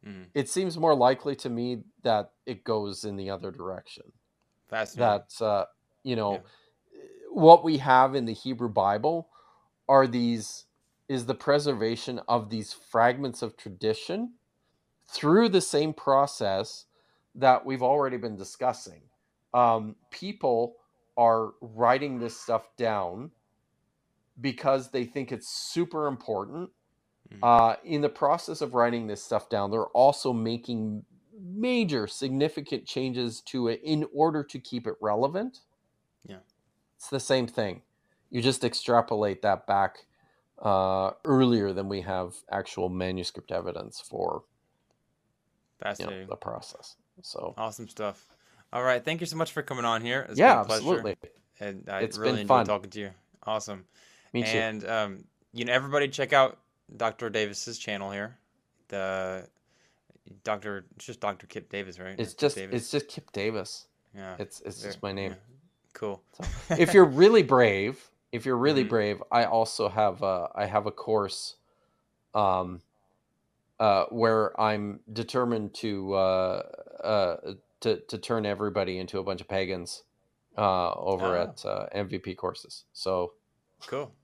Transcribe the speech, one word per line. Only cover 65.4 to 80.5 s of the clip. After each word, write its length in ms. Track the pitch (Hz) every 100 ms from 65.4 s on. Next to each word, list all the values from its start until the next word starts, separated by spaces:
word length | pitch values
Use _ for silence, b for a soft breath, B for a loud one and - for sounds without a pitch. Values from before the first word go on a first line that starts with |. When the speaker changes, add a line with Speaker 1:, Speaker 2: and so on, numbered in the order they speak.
| _ - _ _ _
Speaker 1:
Cool. 280 | - 107 98 _
Speaker 2:
So, 100 | _ - -
Speaker 1:
<laughs> 100 | - 165
Speaker 2:
if 160 | 170
you're 120 | 196 180
really 380 | 131 190 226
brave, 680 | 143 131 117 98 101 139 - _ _
if 140 | 117 123
you're 120 | 123
really 240 | 135 143
Speaker 1:
Mm-hmm. 80 | 110
Speaker 2:
brave, 340 | 113 104 101 -
I 140 | 120 113
also 420 | 113 113 - 104
have 320 | 101 104 90
a, 280 | 98 92 85
I 120 | - 101
have 200 | 107 104
a 60 |
course, 640 | - - 110 98 - - - _ _ _ _ _ _ _ 104
um, 460 | 101 92 90 90 _ _ _ _ _ _ _ _ _ _
uh, 260 | 110 98 -
where 500 | 117 113 110 107 -
I'm 400 | 107 107 104 101 -
determined 640 | 110 113 131 123 117 101 -
to, 380 | 113 101 95
uh, 500 | 98 95 92 92 92 - - - -
uh, 500 | - 107 92 85 - 98 _ _
to, 160 | 113 104
to 180 | - 107
turn 280 | - 117 104
everybody 520 | 101 104 95 92 92
into 200 | 92 98
a 40 |
bunch 160 | 95 92
of 60 | 90
pagans, 560 | 98 92 92 85 - _ _ _ _ _